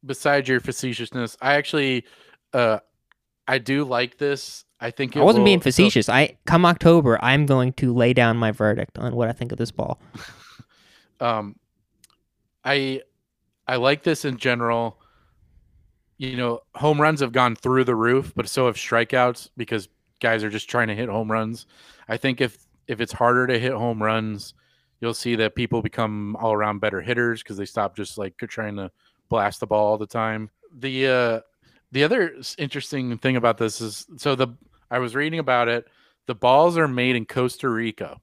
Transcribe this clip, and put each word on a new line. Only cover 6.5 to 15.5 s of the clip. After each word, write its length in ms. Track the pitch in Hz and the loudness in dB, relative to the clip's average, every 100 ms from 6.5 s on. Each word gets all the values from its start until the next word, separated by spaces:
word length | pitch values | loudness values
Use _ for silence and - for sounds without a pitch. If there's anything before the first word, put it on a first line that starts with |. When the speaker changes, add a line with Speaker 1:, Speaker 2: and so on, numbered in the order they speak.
| 170 175 | 4 4
Speaker 2:
October, 520 | 170 170 165 139 113 | 6 6 6 6 2
I'm 240 | 120 135 147 | 4 2 4
going 260 | 135 127 | 4 2
to 200 | 127 131 | 0 0
lay 180 | 120 120 | 4 4
down 240 | 127 120 117 | 4 4 2
my 140 | 113 | 0
verdict 480 | 101 107 104 - - | 0 0 0 -4 -6
on 180 | 123 120 | -6 -2
what 140 | 113 | -4
I 20 | |
think 200 | 117 120 | -4 -8
of 60 | 113 | -6
this 120 | 117 | -6
ball. 320 | - - - - | -4 -6 -6 -10
Speaker 1:
<laughs> 1040 | - - - - - - _ _ _ _ _ | -20 -20 -20 -20 -20 -20 _ _ _ _ _
Um, 360 | 120 113 104 101 _ _ _ _ _ _ _ _ _ _ | -2 0 -4 -12 _ _ _ _ _ _ _ _ _ _
I, 380 | 123 139 135 131 - _ _ _ _ _ - | -2 -2 -2 -4 -10 _ _ _ _ _ -4
I 100 | 127 | 0
like 260 | 127 143 | 2 2
this 240 | - 151 147 | 0 0 -2
in 100 | 123 | -2
general. 640 | 131 120 117 117 117 - _ _ _ _ _ | -2 0 0 -2 -2 -8 _ _ _ _ _